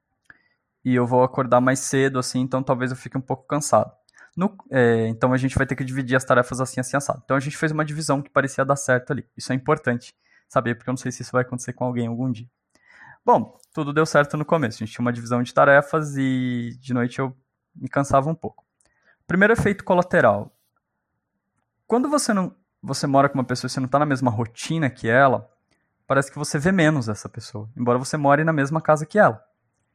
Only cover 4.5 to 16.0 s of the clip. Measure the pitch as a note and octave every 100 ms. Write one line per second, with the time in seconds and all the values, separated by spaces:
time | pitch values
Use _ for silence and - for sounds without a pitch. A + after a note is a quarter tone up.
4.5 | - _ C3+ A#2+ A2+ A2+ A2+ B2+ B2+ C3
5.5 | - C3+ C3 C3 C3 B2+ C3 - B2+ B2
6.5 | B2+ C3 - B2+ - - - - C3+ C3+
7.5 | - D#3+ D#3 D#3 D3+ D3+ C#3 C#3+ - C3+
8.5 | - C3+ C#3 - B2+ - C3 - - -
9.5 | B2+ B2+ D3+ - A#2+ - _ _ _ _
10.5 | C#3 A#2+ A#2 - B2+ C3 B2 B2 B2+ B2
11.5 | B2 - - B2+ A#2+ A#2 A#2 C3 A2 B2
12.5 | _ _ _ _ _ - - - G#3 -
13.5 | - _ - C#3+ D3 D#3+ D3 D3 D3+ D3+
14.5 | E3 B2 - A2+ - A#2+ A#2+ A#2 A#2+ B2
15.5 | - C#3+ C#3 C#3+ D#3+